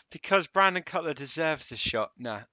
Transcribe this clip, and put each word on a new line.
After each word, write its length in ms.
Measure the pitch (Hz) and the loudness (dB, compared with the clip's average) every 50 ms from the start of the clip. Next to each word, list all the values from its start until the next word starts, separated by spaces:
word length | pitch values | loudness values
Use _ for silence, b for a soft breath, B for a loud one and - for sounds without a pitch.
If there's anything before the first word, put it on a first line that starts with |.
| B _ | B _
Because 360 | - - - - 190 196 170 | -16 -14 -2 0 2 2 2
Brandon 360 | - - 190 196 190 180 180 165 | 2 4 4 4 4 4 2 -2
Cutler 320 | - - 180 170 160 143 | -4 -4 -2 -2 -2 -4
deserves 560 | 131 139 135 - 160 165 160 156 151 - - 123 | -4 -6 -6 -2 0 0 2 0 0 -4 -8 -6
a 40 | |
shot. 360 | 107 - - - 110 107 - - - | -4 -2 0 2 0 0 0 -4 -8
Nah, 220 | 123 120 107 101 117 - | -8 -6 -6 -8 -8 -12